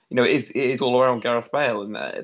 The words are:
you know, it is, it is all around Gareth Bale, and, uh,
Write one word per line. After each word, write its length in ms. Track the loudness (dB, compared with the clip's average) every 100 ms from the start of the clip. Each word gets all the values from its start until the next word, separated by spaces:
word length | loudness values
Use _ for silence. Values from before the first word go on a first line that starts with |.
| _
you 60 | 0
know, 80 |
it 80 | 2
is, 180 | 2 0
it 80 | -2 -2
is 100 | 0
all 180 | 0 4
around 220 | 2 2
Gareth 300 | 0 -2 -2
Bale, 320 | -2 0 -2
and, 120 | -6 -8
uh, 180 | -8 -8